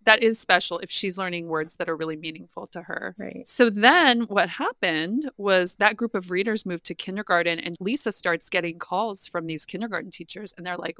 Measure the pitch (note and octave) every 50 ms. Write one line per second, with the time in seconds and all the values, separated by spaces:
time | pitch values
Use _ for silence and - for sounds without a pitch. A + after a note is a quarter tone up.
0 | _ A3+ A3 G#3+ A3+ A3+ A3+ - - - F#3 F3 - - F3 E3+ G3 - - -
1 | - F#3+ F3+ F#3+ F#3+ F3+ F3 E3+ E3+ E3 D#3+ D#3 D#3 D#3+ - - F3 E3+ E3 D#3
2 | D#3+ D#3+ D#3+ D#3 D#3+ D#3+ D#3+ D#3 E3+ E3+ _ - G#3 - - F3 E3+ - - -
3 | - F#3+ F3+ - - - - - - - - - B3 A#3 G3+ G#3 G#3+ B3 D#4 F4+
4 | E4 C4+ A#3+ A#3 A#3 - G3+ G3+ F3+ E3+ E3+ - D4 G#4+ B4+ - - F3+ D#3+ D#3
5 | D#3+ F3+ G#3+ C4 D#4 C4+ - - G3+ G3+ F#3+ F#3 F3+ F3+ - - G3+ G#3+ A3 -
6 | A#3 A3+ - G3 F3+ F3+ F3+ F#3 G3 A#3 G#3+ G#3+ - F#3 F3 E3 - - E3+ -
7 | - - F#3 G3+ G#3 - F3+ E3+ E3+ E3+ E3+ E3 - - E3+ - F#3 G3+ B3+ D4
8 | - A3+ G3 - - F3+ E3 E3 - - - F3+ E3+ E3+ E3 F3 - - F3+ F#3
9 | A3+ A3+ G3 - - - - F3 E3 D#3+ D#3+ D3+ - - - F#3+ A3+ A3+ G3 E3
10 | D3+ G3 - - E3+ - - - G#3+ F#3+ - - F3 F3+ F3 F3 - - - -